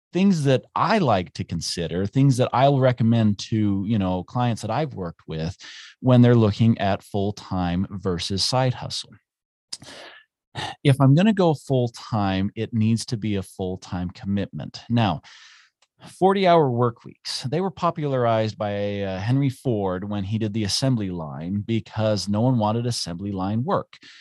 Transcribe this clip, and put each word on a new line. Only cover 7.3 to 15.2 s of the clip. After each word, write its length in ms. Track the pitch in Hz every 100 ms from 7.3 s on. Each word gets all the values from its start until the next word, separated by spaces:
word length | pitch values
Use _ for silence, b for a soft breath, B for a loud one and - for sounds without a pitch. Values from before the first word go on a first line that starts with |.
time 540 | - - 95 87 87 101
versus 540 | 95 95 85 - 98
side 300 | - 127 127
hustle. 360 | 123 - - - - _ _ _ _ _ - B B B B B _ _ - B B
If 180 | 147 131
I'm 140 | 135
gonna 180 | 147 202
go 220 | 202 175
full 340 | 147 - 131 120
time, 640 | - - 110 98 95 98 -
it 160 | 110
needs 320 | 117 110 113 -
to 100 | 117
be 200 | 107 101
a 60 |
full 360 | 92 - 95 92
time 320 | - 90 90
commitment. 720 | - 101 101 98 76 67 - -
Now, 340 | 117 110 73